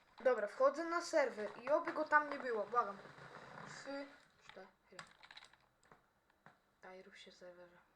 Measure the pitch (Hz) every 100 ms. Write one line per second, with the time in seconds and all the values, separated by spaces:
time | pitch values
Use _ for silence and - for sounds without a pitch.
0 | _ - 254 226 208 - 269 277 330 339
1 | 339 320 254 208 208 220 247 311 320 285
2 | 302 302 294 285 254 220 196 240 202 196
3 | - - - - - - - - 277 277
4 | 285 - - _ - 190 190 _ _ 180
5 | - - - - - _ _ _ _ -
6 | _ _ _ _ - - _ _ 185 185
7 | 190 - - 180 180 175 175 175 _